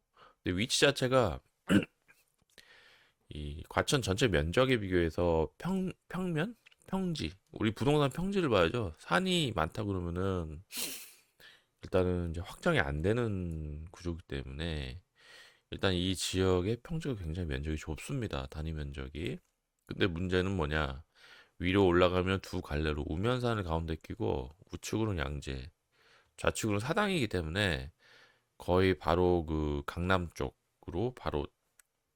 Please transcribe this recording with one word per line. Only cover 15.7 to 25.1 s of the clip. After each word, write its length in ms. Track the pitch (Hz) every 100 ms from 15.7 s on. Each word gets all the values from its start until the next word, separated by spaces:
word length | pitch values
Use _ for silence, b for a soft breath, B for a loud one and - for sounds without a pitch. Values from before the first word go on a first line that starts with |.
일단 240 | - 98
이 200 | 90 92 95
지역의 640 | - 92 95 92 90 120
평지가 320 | - 160 160 107
굉장히 300 | 82 85 82
면적이 280 | 65 76 78
좁습니다. 680 | - 73 - 143 110 71 67
단위 240 | 78 80
면적이. 680 | 78 71 69 67 76 87 170 _ _ _ _ -
근데 200 | - 104
문제는 480 | 82 92 90 92 95
뭐냐? 460 | 73 78 71 67 - B B B B -
위로 280 | 90 98 95
올라가면 540 | 87 90 90 92 95
두 200 | - 90
갈래로 440 | - 76 78 76 73
우면산을 540 | 80 110 127 120 110
가운데 300 | 87 80 82 80
끼고 560 | - 92 107 78 64 - -
우측으로는 520 | 87 - 107 110